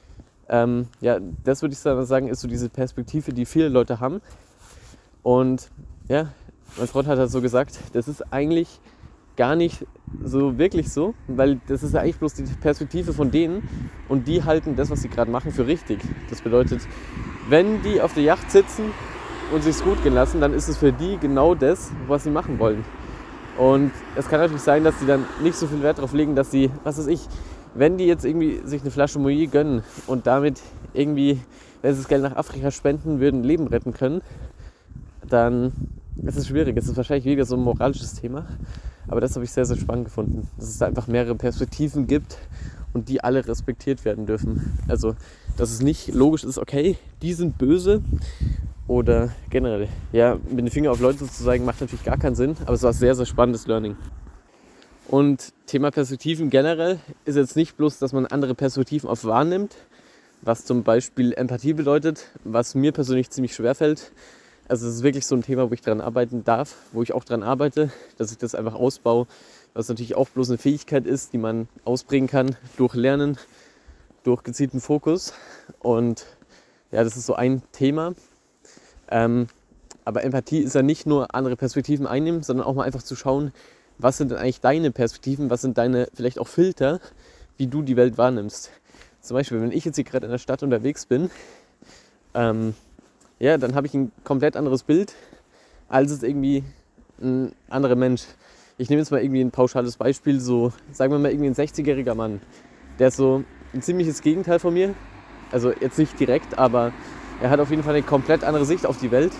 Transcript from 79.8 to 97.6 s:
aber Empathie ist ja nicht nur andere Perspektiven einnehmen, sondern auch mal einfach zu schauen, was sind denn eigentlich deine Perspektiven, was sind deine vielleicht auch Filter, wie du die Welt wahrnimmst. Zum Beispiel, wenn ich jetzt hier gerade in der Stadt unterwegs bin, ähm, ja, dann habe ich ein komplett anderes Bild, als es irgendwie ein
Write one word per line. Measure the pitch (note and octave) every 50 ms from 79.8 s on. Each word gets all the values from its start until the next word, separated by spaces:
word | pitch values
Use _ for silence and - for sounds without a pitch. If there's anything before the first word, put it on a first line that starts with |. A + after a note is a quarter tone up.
| _ - - - _
aber | A#2 G#2+ A2+
Empathie | - C3+ C3 C3 - - D#3 D#3+
ist | - B2+ -
ja | C#3
nicht | C3 C#3+ D#3 - -
nur | D#3 D3 C#3 B2 - -
andere | B2+ C3+ B2+ B2
Perspektiven | - C3+ A#2+ - C#3+ - - D3+ C#3 C#3+
einnehmen, | - A#2 C#3 D#3 E3 E3+ E3
sondern | D3+ - - C3 -
auch | - C3
mal | C3+ F#2+
einfach | C3 C3 B2
zu | - - C3
schauen, | - - C3+ C3+ C#3+ D3+ C3+ - - - - _ _ _ _ _ -
was | - B2+ C3+
sind | - D3 B2+
denn | A#2+ -
eigentlich | G#2 C3 B2 -
deine | - B2 C#3+ E3 E3 C#3+
Perspektiven, | - - A#2+ A#2 - - - C3+ C#3 C#3 C#3+ B2
was | B2 A#2+
sind | - C3 A#2+
deine | B2 A#2 B2+ B2+ B2 B2 - -
vielleicht | - A#2+ B2+ - -
auch | - -
Filter, | - E3 F3+ F#3+ E3+ - C3+ C#3 E3 F#3 - - - - - - - - - - _ -
wie | C3+
du | B2 C3 D#3
die | D3+ C3 B2
Welt | A#2+ B2 B2+ A2
wahrnimmst. | A2+ A#2+ B2+ B2+ G#2+ G#2 G#2+ - - - - - _ _ _ - - - - _ _
Zum | - - A#2+
Beispiel, | C3 C#3 - B2 A2
wenn | A2+ A#2+
ich | - E3 -
jetzt | E3 C#3
hier | D3+ B2+
gerade | - - C3 A2
in | A2+
der | B2 B2
Stadt | - - C3 -
unterwegs | D3 C#3 B2 G#2+ A2+ C#3 D3 - -
bin, | - B2 C3+ F3+ F3+ - - - - - - _ _ _ _ - - - - _ _ _ _ _ _
ähm, | - A#2+ A#2 A2+ A2 A2+ A2+ A2 G#2+ - _ _ _ _ _ _ _ _ _ _ _ -
ja, | A#2 C#3 D#3+ D3
dann | B2+ B2 C3+
habe | C#3+ C#3 C#3+
ich | -
ein | C#3 C3+ A2+ - -
komplett | - - C#3 C3 C#3+ D3+ -
anderes | A#2+ D3 C3+ C3 B2 -
Bild, | - D3+ F3+ G3+ - - - - - - - _ _ _ _ _ _ _ - _ -
als | - C3+ C#3+ C#3+
es | D3 C3+
irgendwie | A#2+ A#2+ C#3+ C#3+ C3+ C#3 C#3+ C#3 C3+ C#3 - _ _ _ _ _ _ _ _ -
ein | A#2 C3 B2+ C3 C3 - - _